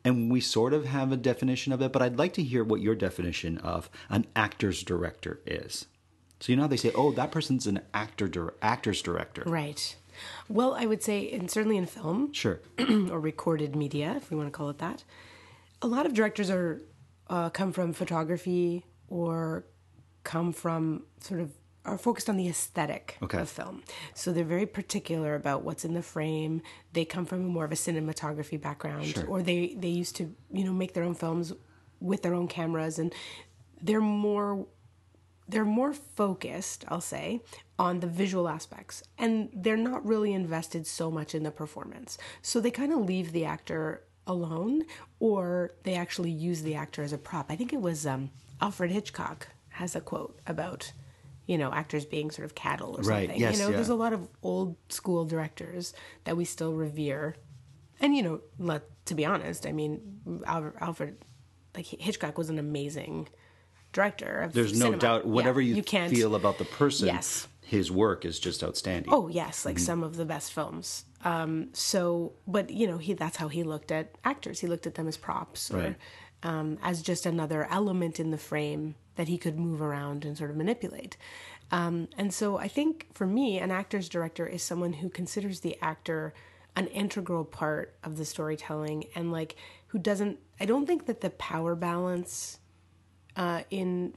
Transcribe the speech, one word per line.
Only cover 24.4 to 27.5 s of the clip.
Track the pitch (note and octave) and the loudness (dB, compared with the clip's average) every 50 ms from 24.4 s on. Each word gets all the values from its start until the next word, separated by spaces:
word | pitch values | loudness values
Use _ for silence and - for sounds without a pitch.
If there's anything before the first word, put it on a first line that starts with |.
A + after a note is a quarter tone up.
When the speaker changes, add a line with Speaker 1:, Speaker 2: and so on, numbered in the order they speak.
| E3+ | 0
Speaker 2:
very | D#3 E3+ F3 G#3 | 2 2 0 0
particular | - - - F#3+ - - G3+ D#3+ - E3 D#3+ D#3 D3+ D3+ | 0 -2 -6 -6 -4 -4 -6 -2 -2 -2 -2 0 0 -2
about | D3 - C#3+ C#3 - C3+ | 0 0 0 0 0 -2
what's | D#3 D#3 - - | -4 -6 -4 -4
in | E3 E3 | -2 -2
the | E3+ E3+ | -2 -4
frame. | - - E3 D3+ D#3 D#3 D#3 D#3 D#3 D#3+ E3 - - - - - _ - | -4 -4 -2 -2 0 0 0 -2 -2 -2 -4 -4 -8 -16 -20 -20 _ -2
They | F3 E3 | -2 0
come | D#3+ - F#3 F3 | 0 -2 -4 -4
from | D#3+ F#3 F3+ F#3 | -2 -2 -2 0
more | F3+ | 0